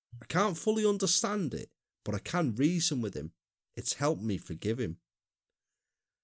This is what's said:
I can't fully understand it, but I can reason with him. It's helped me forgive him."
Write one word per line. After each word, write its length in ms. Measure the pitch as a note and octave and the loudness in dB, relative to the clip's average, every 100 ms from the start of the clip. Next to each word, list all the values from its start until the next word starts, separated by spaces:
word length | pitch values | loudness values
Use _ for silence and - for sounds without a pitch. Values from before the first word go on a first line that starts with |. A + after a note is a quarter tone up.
| _ A#2+ | _ -14
I 40 | - | -2
can't 320 | E3 G#3 E3 | 0 2 2
fully 280 | G#3+ A3 G#3 | 0 2 2
understand 680 | G3+ F#3 - G3+ G#3 D#3 | 4 2 2 2 0 -2
it, 160 | - - _ _ _ | -4 -8 _ _ _
but 120 | - G2+ | -4 -4
I 40 | |
can 360 | - F3 D3 G#2+ | -2 0 2 2
reason 460 | D3+ F3 - C3+ | 2 2 0 0
with 120 | G#2+ | -2
him. 200 | C#2+ D#2+ - _ _ _ - | -4 -8 -12 _ _ _ -6
It's 180 | - | -4
helped 300 | - C#3+ A#2 | 0 0 0
me 140 | A2 F#2 | 0 -2
forgive 420 | - E2 G#2 A#2+ | -4 -4 -2 0
him." 180 | G2 E2 _ _ _ _ _ _ _ _ _ _ _ _ | -2 -6 _ _ _ _ _ _ _ _ _ _ _ _